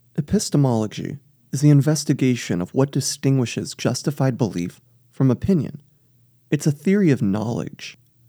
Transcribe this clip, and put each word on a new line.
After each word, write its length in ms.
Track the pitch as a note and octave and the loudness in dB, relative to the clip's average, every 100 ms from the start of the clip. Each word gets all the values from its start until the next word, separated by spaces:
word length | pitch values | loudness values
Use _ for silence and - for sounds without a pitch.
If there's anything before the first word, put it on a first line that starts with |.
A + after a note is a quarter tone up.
| _ - | _ -8
Epistemology 1040 | D3 G3 - D3 C3+ A2+ G#2 - F2+ - _ _ - | -2 -2 0 2 2 2 -2 -6 -10 -10 _ _ -10
is 100 | C#3 | 0
the 80 | D3 | 4
investigation 920 | C#3+ C3+ D#3 - C3 C3 B2 - F2+ | 6 4 0 0 0 2 0 -2 -4
of 140 | F2+ | -2
what 180 | C3 C#3 | 0 0
distinguishes 840 | - - - C#3 C3+ A#2+ - G2 - | 0 -4 -2 0 0 0 -4 -8 -4
justified 640 | B2 B2+ - C#3+ C3+ A#2 | -4 -2 -4 -2 -2 0
belief 440 | A2 E2+ F2 - _ _ _ | -2 -2 -6 -8 _ _ _
from 180 | - C3+ | 0 0
opinion. 540 | A#2+ - F#3 A2+ - _ _ _ _ _ _ - | 2 2 0 0 -10 _ _ _ _ _ _ -4
It's 160 | D3 D#3 | -2 0
a 60 | |
theory 400 | C#3+ G3 G3+ F3 | -2 0 2 4
of 100 | B2+ | 2
knowledge. 760 | G#2 G2+ G#2+ A#2 - - - - _ _ | 2 0 -2 -4 -6 -10 -18 -18 _ _